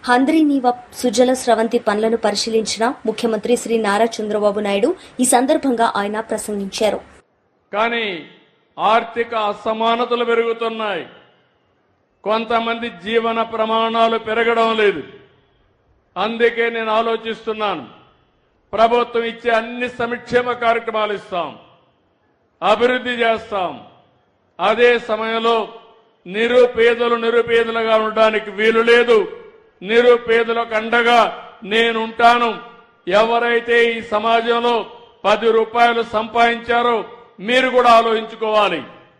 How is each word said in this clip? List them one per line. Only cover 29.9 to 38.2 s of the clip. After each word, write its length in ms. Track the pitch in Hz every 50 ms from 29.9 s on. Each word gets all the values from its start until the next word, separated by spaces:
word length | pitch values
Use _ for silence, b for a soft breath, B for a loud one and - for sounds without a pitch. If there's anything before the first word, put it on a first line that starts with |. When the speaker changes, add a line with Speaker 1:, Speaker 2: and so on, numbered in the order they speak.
| 220 233 240 247 240 233 233 233 226 233 233 226 226 233 233 233 226
Speaker 2:
అండగా 400 | 214 220 226 226 240 233 233 240 240 214 180 - - - - - - 220 185
నేనుంటాను. 760 | 208 226 233 233 226 220 220 226 226 - 233 233 240 240 240 233 202 175 - - - - _ _ _ _ _ 175 180 208
ఎవరైతే 560 | 226 226 233 233 240 240 233 233 233 233 233 233 233 233
ఈ 80 | 233 226 220 - 220
సమాజంలో 600 | 214 214 226 226 233 226 233 233 233 233 240 240 226 185 - - - - - _ _ -
పది 220 | 196 214 208 220 226 220
రూపాయలు 440 | 226 220 - - 240 240 240 233 233 226 - -
సంపాదించారో 840 | 214 226 220 226 233 233 233 233 226 233 240 233 240 240 240 233 214 185 - - - - _ _ - 180
మీరు 200 | 220 247 254 262 254 240
కూడా 140 | 247 247 240 233
ఆలోచించుకోవాలి. 840 | 226 226 226 220 220